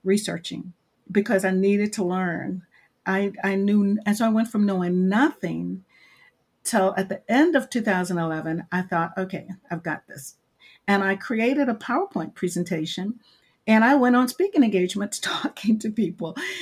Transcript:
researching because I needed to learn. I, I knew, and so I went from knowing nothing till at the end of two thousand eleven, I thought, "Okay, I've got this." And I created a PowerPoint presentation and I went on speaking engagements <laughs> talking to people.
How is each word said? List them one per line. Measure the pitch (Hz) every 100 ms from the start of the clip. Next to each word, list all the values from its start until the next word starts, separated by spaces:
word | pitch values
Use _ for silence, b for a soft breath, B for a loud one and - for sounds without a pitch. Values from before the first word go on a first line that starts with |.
researching | 190 202 190 170 - - 180 - _ _ -
because | 190 214 196
I | 190
needed | 190 196 202 208
to | 214
learn. | 180 185 185 170 - 185 - b b _ -
I, | 190 202 196
I | 196
knew, | 196 202 208 202 208 -
and | 208
so | 226
I |
went | 220 226
from | 214 202
knowing | 190 175 180 185
nothing | 208 294 - 180 165 180 185 - b b b b _ _ _
till | - 226 190 196
at | 190
the | - -
end | 240 330
of | 294 -
two | 247
thousand | 214 185 180 175
eleven, | 165 156 160 165 170
I | 180
thought, | 185 170 170 180
"Okay, | 190 185 - 185 -
I've | 170
got | 165 151 -
this." | - - - _ _ b b -
And | 196
I | 196
created | 202 - 226 233 277 262
a |
PowerPoint | 220 - 254 392 - 160
presentation | - 180 170 175 165 156 - 196 240 b b b b
and | - 220
I | 226
went | 285 247 247
on | 254
speaking | - 392 349
engagements | 233 196 180 196 202 -
<laughs> |
talking | - - 294 - 202 220
to | 220
people. | 214 175 - 165 185 339 B